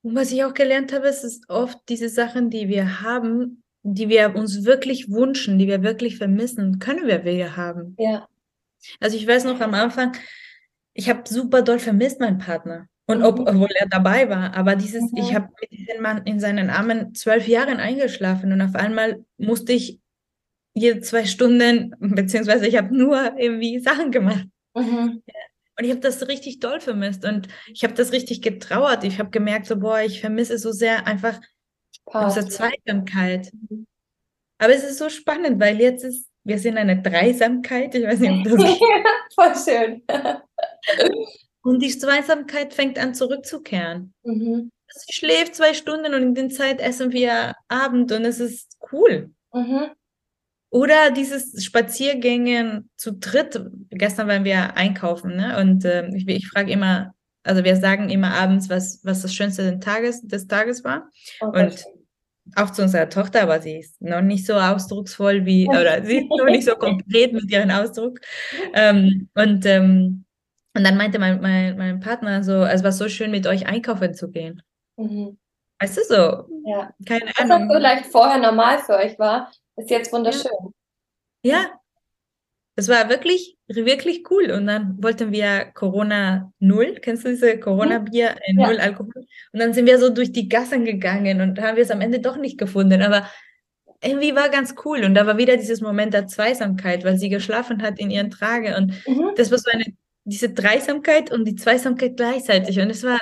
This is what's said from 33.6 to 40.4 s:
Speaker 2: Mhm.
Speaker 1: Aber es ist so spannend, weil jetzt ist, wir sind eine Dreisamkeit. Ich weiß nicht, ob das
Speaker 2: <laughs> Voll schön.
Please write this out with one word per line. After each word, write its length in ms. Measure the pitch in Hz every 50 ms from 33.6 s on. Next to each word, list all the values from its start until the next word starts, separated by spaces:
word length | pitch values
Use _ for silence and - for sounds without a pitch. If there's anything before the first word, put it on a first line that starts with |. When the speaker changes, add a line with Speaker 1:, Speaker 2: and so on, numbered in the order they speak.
| 220 -
Speaker 2:
Mhm. 180 | 214 220 220 _ _ _ _ _ _ _ _ _ _ _ _ _ _ _
Speaker 1:
Aber 160 | 214 226 269
es 100 | 269 269
ist 140 | 277 269 -
so 100 | 302 311
spannend, 520 | 311 - - - 302 311 349 294 240 196
weil 200 | 208 208 214 214
jetzt 240 | 240 247 254 247 254
ist, 240 | 254 247 - - _ _ _ _
wir 140 | 208 214 208
sind 180 | 185 233 220 220
eine 220 | 208 196 185 185
Dreisamkeit. 920 | 185 190 185 170 185 240 247 247 226 233 247 247 247 - 254 247 262 254 254
Ich 100 | 254 233
weiß 160 | 208 226 196
nicht, 260 | 240 196 190 190 190
ob 120 | 214 233 -
das 200 | - 370 349 -
Speaker 2:
<laughs> 560 | 440 453 415 415 - 440 453 - - - -
Voll 200 | - 349 349 359 - - 320 254
schön. 280 | 233 226 220 233 - _ - 285 285 269 247 - -